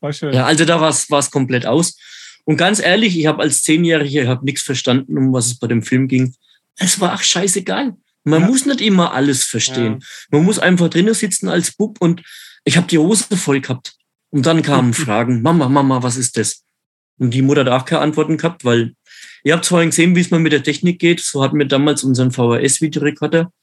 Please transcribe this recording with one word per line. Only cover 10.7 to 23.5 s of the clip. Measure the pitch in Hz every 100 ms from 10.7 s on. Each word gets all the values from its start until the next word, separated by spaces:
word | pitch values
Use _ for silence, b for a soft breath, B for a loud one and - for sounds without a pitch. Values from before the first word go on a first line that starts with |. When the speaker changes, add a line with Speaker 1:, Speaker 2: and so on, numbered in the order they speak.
| 175 170
Speaker 2:
drinnen | 170 208
sitzen | 220 208 - 190
als | 175 170
Bub | - 220 214
und | 170 170 B B B B
ich | - 165
hab | 175
die | 170
Hose | 165 220 - 185
voll | - 139
gehabt. | 135 127 - - _ _ _
Und | 147 135
dann | 165
kamen | 156 139 123
Speaker 1:
<laughs> |
Speaker 2:
Fragen, | 117 139 107 120 120
„Mama, | 135 170 127
Mama, | 143 135 127
was | 123 123
ist | 120 117
das?“ | 104 - _ _ _ _ _ -
Und | 127
die | 127
Mutter | 135 139
hat | 127
auch | 127
keine | - 160
Antworten | 147 151 156 156
gehabt, | 170 175
weil | 127 117 113 - B B B B
ihr | 139
habt | 170 -
vorhin | 175 165
gesehen, | - 170
wie | 180
es | 175
mir | 170
mit | 160
der | 147
Technik | 135 143 180 175
geht. | 170 175
So | - 139
hatten | 135 147
wir | 135
damals | 139 147 143
unseren | 131 123 127
V | 123 117
H | 117
S-Videorekorder. | 139 - 160 147 143 143 151 165 170